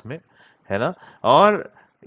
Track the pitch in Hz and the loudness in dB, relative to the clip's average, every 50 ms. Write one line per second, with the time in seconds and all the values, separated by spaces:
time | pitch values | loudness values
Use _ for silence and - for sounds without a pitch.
0 | _ 110 139 170 _ _ _ _ _ _ _ _ _ - 98 101 123 170 180 _ | _ -18 -18 -18 _ _ _ _ _ _ _ _ _ -8 -6 -4 -4 -6 -8 _
1 | - - - _ - 110 131 156 196 208 208 175 - - _ _ _ _ _ _ | -20 -20 -20 _ 0 2 4 4 4 2 0 -2 -8 -12 _ _ _ _ _ _
2 | _ | _